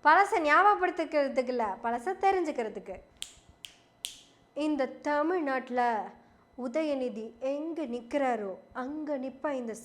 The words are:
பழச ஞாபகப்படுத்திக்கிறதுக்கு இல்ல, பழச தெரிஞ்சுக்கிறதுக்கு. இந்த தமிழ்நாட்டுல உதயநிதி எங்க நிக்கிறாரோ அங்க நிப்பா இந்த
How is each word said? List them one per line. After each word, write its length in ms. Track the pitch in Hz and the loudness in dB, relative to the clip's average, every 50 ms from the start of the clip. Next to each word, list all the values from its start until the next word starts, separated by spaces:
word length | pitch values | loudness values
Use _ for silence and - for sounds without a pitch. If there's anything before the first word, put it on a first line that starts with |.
| - | 8
பழச 300 | 294 311 370 403 392 440 | 8 8 8 6 4 2
ஞாபகப்படுத்திக்கிறதுக்கு 1120 | 381 320 294 294 330 381 415 415 359 370 359 349 349 320 - - 294 277 269 233 262 254 | 2 4 6 6 8 8 6 6 4 2 0 0 -2 -4 0 2 2 2 2 0 -2 0
இல்ல, 280 | 233 254 240 226 202 190 202 - | 0 -2 -2 -2 -2 -4 -4 -4
பழச 300 | 233 240 247 240 370 381 370 | -4 -4 -2 -2 -4 -4 2
தெரிஞ்சுக்கிறதுக்கு. 720 | - 381 381 381 349 311 285 - 233 214 208 208 180 - 185 - - _ _ _ - - - - _ - - _ _ - - _ _ _ _ _ _ - - - - - _ _ _ _ _ | 2 4 4 4 0 0 -2 -4 -4 -4 -6 -10 -10 -12 -14 -14 -16 _ _ _ -14 -14 -14 -20 _ -20 -20 _ _ -20 -20 _ _ _ _ _ _ -14 -14 -14 -20 -20 _ _ _ _ _
இந்த 320 | 277 294 311 302 277 262 | -4 -2 -2 0 0 -2
தமிழ்நாட்டுல 1200 | 247 262 - - 294 294 294 302 320 370 370 311 277 262 262 247 254 247 247 240 240 233 208 185 202 - - - _ _ _ _ _ _ - 240 | -4 -4 -6 -4 0 0 2 2 2 2 0 0 0 -2 -2 -4 -2 0 0 2 2 0 -2 -4 -8 -14 -20 -20 _ _ _ _ _ _ -10 -8
உதயநிதி 680 | 262 233 311 320 302 285 269 254 247 202 220 220 226 233 - | -4 -2 -2 0 0 -2 -2 -2 -4 -6 -8 -10 -12 -12 -6
எங்க 420 | 262 269 277 285 311 330 320 320 | -6 -4 -4 -4 -6 -6 -6 -6
நிக்கிறாரோ 720 | 311 240 240 247 233 - - 285 277 254 240 220 208 196 - - - _ - | -6 -6 -6 -10 -8 -4 -2 0 0 0 0 -2 -4 -6 -8 -10 -14 _ -10
அங்க 440 | - 247 262 294 311 302 285 294 | -10 -8 -8 -8 -8 -6 -4 -4
நிப்பா 340 | 262 254 269 262 - - 302 | -4 -4 -8 -10 -6 -6 -4
இந்த 240 | 277 262 240 226 214 220 | -4 -4 -6 -6 -8 -10